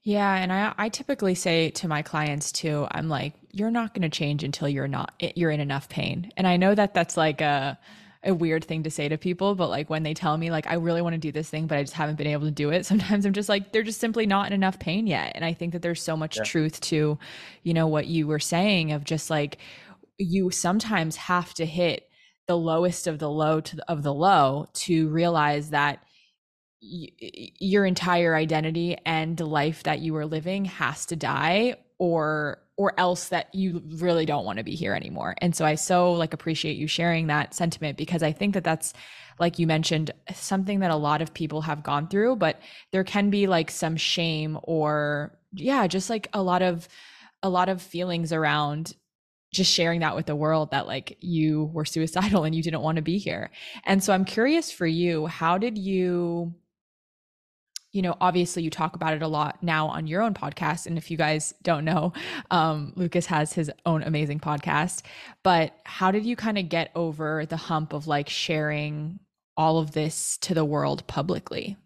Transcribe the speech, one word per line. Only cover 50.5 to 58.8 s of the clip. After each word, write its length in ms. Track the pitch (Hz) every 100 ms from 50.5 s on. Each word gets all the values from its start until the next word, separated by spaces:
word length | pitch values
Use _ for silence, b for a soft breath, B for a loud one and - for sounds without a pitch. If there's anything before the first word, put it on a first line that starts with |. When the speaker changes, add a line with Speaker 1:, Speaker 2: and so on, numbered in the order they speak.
| 160 151
Speaker 1:
that, 160 | 135 -
like, 280 | 131 - -
you 440 | 180 165 156 151 151
were 120 | 160 156
suicidal 580 | 165 160 185 202 196
and 120 | 156 160
you 80 |
didn't 180 | 165 160
wanna 220 | 156 165
be 160 | 156 190
here. 320 | - 95 - B B B -
And 180 | 196
so 80 | 190
I'm 140 | 190 190
curious 460 | - 247 330 311
for 160 | - 165
you, 400 | 160 175 160 156
how 320 | - 165 185
did 180 | 240 214
you, 800 | 190 190 180 175 175 170 170 170 _ _ _ _ _ _ _ _ _ _ _ - _
you 100 | 202
know, 160 | 180 -
obviously 440 | 180 180 175 -
you 80 | 160
talk 240 | -